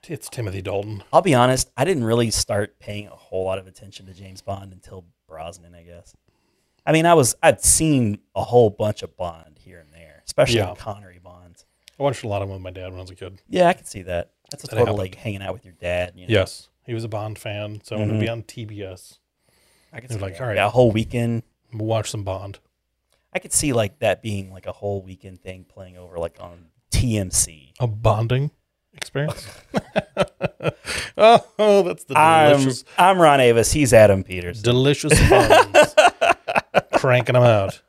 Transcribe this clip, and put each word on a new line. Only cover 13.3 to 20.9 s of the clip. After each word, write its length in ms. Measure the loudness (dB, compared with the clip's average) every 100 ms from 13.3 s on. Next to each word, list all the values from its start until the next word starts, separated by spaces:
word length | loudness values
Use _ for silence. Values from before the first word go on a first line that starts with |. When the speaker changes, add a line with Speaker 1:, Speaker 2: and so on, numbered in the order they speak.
| -20 _
Speaker 2:
Yeah, 180 | 0 2
I 60 |
can 100 | 0 -6
see 180 | -16
that. 260 | -8 -8 -8 _ _
That's 140 | -18
a 40 | -10
Speaker 1:
That 40 | -2
Speaker 2:
total, 80 | -2
Speaker 1:
happened. 140 | -2
Speaker 2:
like, 160 | -6 -10
hanging 260 | -12 -10
out 100 | -10
with 120 | -12 -16
your 80 |
dad. 400 | _ -6 -6 -6 -10
You 120 | -2
know? 40 |
Speaker 1:
Yes. 360 | 0 0 -6 _ _ -12
He 80 |
was 100 | -10
a 60 | -10
Bond 280 | -10 -12 -12
fan, 440 | -12 -12 -12 -14
so 140 | -12 -6
when 100 | -4
it 20 |
would 60 | -2
be 60 | -4
Speaker 2:
Mm-hmm. 40 |
Speaker 1:
on 100 | -6
T 200 | -14 -18
B 200 | -16 -14
S, 360 | -14 -16 -20 _ _ _ _ _ _ _ _
Speaker 2:
I 80 | -20
could 100 | -12
Speaker 1:
he 20 | -10
was 40 |
Speaker 2:
see 20 |
Speaker 1:
like, 120 | -10 -10
Speaker 2:
that. 40 |
Speaker 1:
"All 60 | -6
right, 80 | -2
Speaker 2:
Yeah, 120 | 0
a 20 |
whole 220 | 2 2